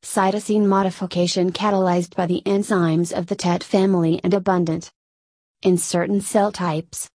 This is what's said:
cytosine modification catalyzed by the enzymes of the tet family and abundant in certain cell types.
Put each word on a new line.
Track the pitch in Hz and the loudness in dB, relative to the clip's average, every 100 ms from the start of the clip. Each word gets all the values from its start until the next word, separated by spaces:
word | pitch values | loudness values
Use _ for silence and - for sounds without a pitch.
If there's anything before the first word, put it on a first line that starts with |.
cytosine | - - 190 202 - 208 208 | -6 0 0 0 0 2 4
modification | 196 190 180 180 175 175 190 180 | 2 0 -4 -6 -2 0 0 -2
catalyzed | 175 208 196 185 175 175 - | 0 0 2 2 0 -2 -4
by | 175 | -2
the | 175 | -2
enzymes | 196 196 208 202 170 160 170 - | 0 -2 0 0 2 2 0 -4
of | 175 | -4
the | 196 | -2
tet | 180 175 | 0 -2
family | - 202 190 185 165 170 | 0 2 2 2 2 0
and | 180 | 0
abundant | 190 185 185 165 165 - _ _ _ _ _ _ _ | 0 2 0 0 -2 -8 _ _ _ _ _ _ _
in | 190 180 | 2 2
certain | - 175 180 202 | 2 -2 0 -2
cell | - 220 202 | 0 0 0
types. | 202 175 156 165 - - | -2 -4 -4 -6 -12 -14